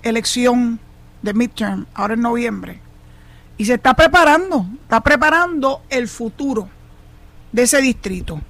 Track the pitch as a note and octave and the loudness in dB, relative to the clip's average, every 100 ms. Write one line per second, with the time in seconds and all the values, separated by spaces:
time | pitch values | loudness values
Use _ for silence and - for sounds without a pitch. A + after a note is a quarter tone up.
0 | A#3 A3+ - B3 B3 B3 A#3+ A3+ - - | -2 -2 -2 0 2 2 0 -4 -12 -20
1 | - - G#3 G#3 A#3+ - G#3 F#3+ - - | -20 -10 -4 -2 -2 -4 -6 -6 -10 -6
2 | G3+ A3+ A#3 A#3+ A#3 G3 F3 F3 - - | -4 -2 -2 -2 -4 -6 -12 -16 -20 -20
3 | - - - - - - G#3+ A#3+ C4 C4 | -20 -20 -20 -20 -20 -6 -2 2 2 4
4 | D#4+ F4 D#4 D#4 F#4+ D4+ F#3 A#3+ - A3+ | 4 6 6 4 2 -4 -4 -10 -2 0
5 | C#4+ D4 D4+ E4 F4 D#4+ C4+ C#4 - C4 | 2 2 4 2 0 0 -2 -4 -4 -4
6 | A#3 - A#3 - C#4 A3 G3 - - - | -4 -8 -10 -6 -4 -4 -6 -18 -20 -20
7 | - - - - - A3 B3 D4 C4 A3+ | -20 -20 -20 -20 -6 0 2 4 2 -2
8 | G3 F#3 - D#3 | -6 -8 -10 -12